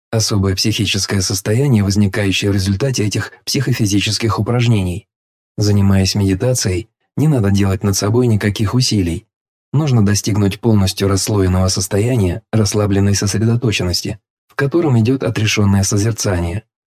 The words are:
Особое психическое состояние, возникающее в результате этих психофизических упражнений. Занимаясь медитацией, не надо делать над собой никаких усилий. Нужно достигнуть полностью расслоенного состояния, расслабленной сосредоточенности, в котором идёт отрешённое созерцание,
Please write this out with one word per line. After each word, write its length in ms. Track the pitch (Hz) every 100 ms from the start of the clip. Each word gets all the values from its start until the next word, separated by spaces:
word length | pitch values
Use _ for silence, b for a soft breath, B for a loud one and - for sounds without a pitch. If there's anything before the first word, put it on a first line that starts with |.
| -
Особое 420 | 113 - 104 95
психическое 680 | 92 113 104 95 101 - 101
состояние, 600 | - 107 - 110 143 110
возникающее 680 | 98 101 101 107 101 92 101
в 40 |
результате 480 | 101 95 98 139 127
этих 300 | 104 110 - B -
психофизических 920 | 139 131 120 104 101 95 107 113 104
упражнений. 720 | 107 123 120 110 90 90 - _ _ _ _ -
Занимаясь 580 | 104 101 98 98 92
медитацией, 760 | 110 98 95 123 123 104 90 - _ _ -
не 120 | 156
надо 220 | 135 98
делать 320 | 98 98 95
над 140 | 101 98
собой 300 | 104 117 123
никаких 480 | 107 107 98 104
усилий. 520 | 123 123 107 87 82 _ _ _ _ -
Нужно 320 | 139 156 123
достигнуть 560 | 101 107 - 98 101 95
полностью 480 | 117 104 95 - 98
расслоенного 600 | 98 - 101 92 92 92
состояния, 760 | 87 - 101 120 127 92 82 -
расслабленной 640 | 110 101 104 104 98 101
сосредоточенности, 1040 | 101 104 98 113 120 117 95 90 87 - - _ _ _
в 60 |
котором 460 | - 139 170 160 120
идёт 220 | 110 131
отрешённое 600 | 123 110 107 - 101 101
созерцание, 840 | 95 101 110 107 104 87 85 85 - _ _